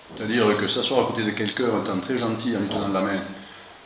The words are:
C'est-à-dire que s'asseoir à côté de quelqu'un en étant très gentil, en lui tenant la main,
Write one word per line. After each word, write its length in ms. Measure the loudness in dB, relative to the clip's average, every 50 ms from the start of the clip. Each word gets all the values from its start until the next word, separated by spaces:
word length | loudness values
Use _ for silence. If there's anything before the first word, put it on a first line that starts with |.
| -20 -16 -10
C'est-à-dire 420 | -8 -4 0 2 4 6 6 4
que 100 | 4 2
s'asseoir 380 | 2 2 2 2 2 4 4 2
à 20 |
côté 160 | 2 2 0 0
de 80 | 0
quelqu'un 380 | 0 0 -2 -2 0 0 0 2
en 140 | 2 0 0
étant 140 | -2 -2 -4
très 180 | -2 -2 -2
gentil, 380 | -2 0 -2 -2 -2 -2 -2 0
en 40 | 0
lui 80 | 0 -2
tenant 180 | -2 -2 -2 0
la 120 | 0 0
main, 200 | 0 0 0 -2 -4 -6 -10 -12 -14 -16 -16 -18 -18 -18 -20 -20 -16